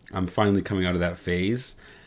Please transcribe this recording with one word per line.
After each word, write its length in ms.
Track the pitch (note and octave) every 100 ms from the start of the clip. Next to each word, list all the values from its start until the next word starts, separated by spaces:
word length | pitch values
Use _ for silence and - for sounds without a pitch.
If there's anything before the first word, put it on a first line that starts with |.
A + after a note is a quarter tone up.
| -
I'm 140 | G2 F#2
finally 340 | - G#2 G2
coming 240 | - G2 F#2
out 80 |
of 60 | F2+
that 180 | F2 F2
phase. 600 | - F2+ G2 B2 - - - -